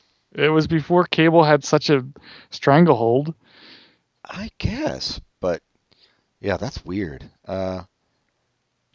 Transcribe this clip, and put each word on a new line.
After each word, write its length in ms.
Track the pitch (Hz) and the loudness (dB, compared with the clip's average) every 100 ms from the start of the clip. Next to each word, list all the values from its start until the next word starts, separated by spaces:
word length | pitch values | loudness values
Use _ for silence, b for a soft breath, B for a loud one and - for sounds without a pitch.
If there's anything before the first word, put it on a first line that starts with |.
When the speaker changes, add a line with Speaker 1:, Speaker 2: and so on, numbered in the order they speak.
| _ _ _ | _ _ _
Speaker 1:
It 160 | - 147 | -4 0
was 180 | 156 151 | 2 0
before 380 | 160 143 175 175 | -2 0 0 2
cable 380 | - 160 165 151 | 2 4 4 4
had 180 | 147 | 2
such 260 | - 151 - | 2 -2 2
a 140 | 143 131 - b b b | 0 -2 -14 b b b
stranglehold. 840 | - - 143 170 120 117 123 151 - b b b b b b b _ - | -6 2 6 6 4 2 0 -2 -10 b b b b b b b _ -18
Speaker 2:
I 240 | 185 226 - | -14 -14 -8
guess, 640 | - 233 302 65 - - - _ | -6 -4 -6 -6 -10 -12 -16 _
but 220 | 92 82 _ _ _ _ _ _ _ _ | -6 -6 _ _ _ _ _ _ _ _
yeah, 160 | 98 87 | -6 -4
that's 260 | 110 - | -6 -10
weird. 460 | - 95 90 67 - _ - | -10 -8 -8 -10 -18 _ -12
Uh, 360 | 95 92 92 90 _ _ _ _ _ _ _ _ _ _ | -8 -8 -8 -14 _ _ _ _ _ _ _ _ _ _